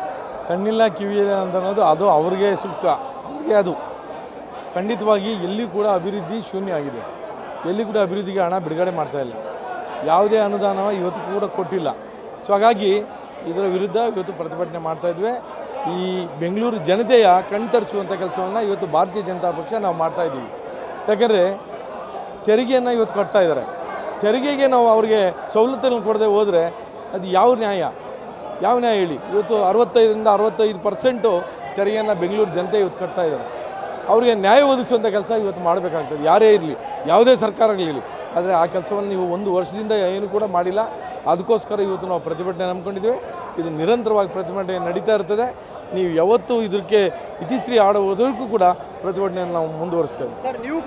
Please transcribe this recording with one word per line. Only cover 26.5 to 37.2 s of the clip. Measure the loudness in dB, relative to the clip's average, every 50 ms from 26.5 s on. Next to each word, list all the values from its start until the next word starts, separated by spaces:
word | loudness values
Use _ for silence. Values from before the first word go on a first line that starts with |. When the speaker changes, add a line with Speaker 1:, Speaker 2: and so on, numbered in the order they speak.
| 4 2 2 2 -2 -8 -12 -14 -14 -14 -12 -10 -8
Speaker 1:
ಅದು | -8 -4 0 2 4
ಯಾವ | 6 6 4 4 2
ನ್ಯಾಯ, | 0 0 -2 -2 -4 -6 -8 -12 -14 -14 -12 -14 -14 -14 -14 -12 -12 -8 -2 0
ಯಾವ | 2 2 2 2
ನ್ಯಾಯ | 2 2 2 2
ಹೇಳಿ? | 0 -2 -4 -6 -2 -2
ಇವತ್ತು | -2 0 0 0 2 2 4
ಅರವತ್ತೈದರಿಂದ | 4 4 2 4 4 4 6 6 4 4 4 4 4 4
ಅರವತ್ತೈದು | 4 2 2 2 0 0 0 -2 -2 -4
ಪರ್ಸೆಂಟು | -2 0 0 0 2 2 2 2 2 2 0 -4 -10 -12 -12 -8 -4 -2
ತೆರಿಗೆಯನ್ನು | 0 0 0 0 0 0 0 0 0
ಬೆಂಗಳೂರು | 0 0 0 0 0 0 -2
ಜನತೆ | -2 0 2 2 2
ಇವತ್ತು | 0 -2 -4 -6
ಕಟ್ತಾ | -6 -2 -2 0 0
ಇದ್ದಾರೆ. | 0 -2 -4 -8 -8 -10 -10 -10 -10 -8 -10 -8 -10 -6 0 4 4
ಅವ್ರಿಗೆ | 6 6 6 4 4 6
ನ್ಯಾಯ | 6 8 8 8 6
ಒದಗಿಸುವಂಥ | 6 2 2 2 0 2 2 2 0
ಕೆಲಸ | 0 0 0 0 0 0
ಇವತ್ತು | -2 -4 -2 0 0
ಮಾಡಬೇಕಾಗ್ತದೆ, | 2 2 0 -2 -2 -4 -4 -4 -4 0 4 4
ಯಾರೇ | 6 8 8 8 8 6
ಇರಲಿ, | 4 0 -6 -6 -8 -8 -8 -6 0 4 6
ಯಾವುದೇ | 6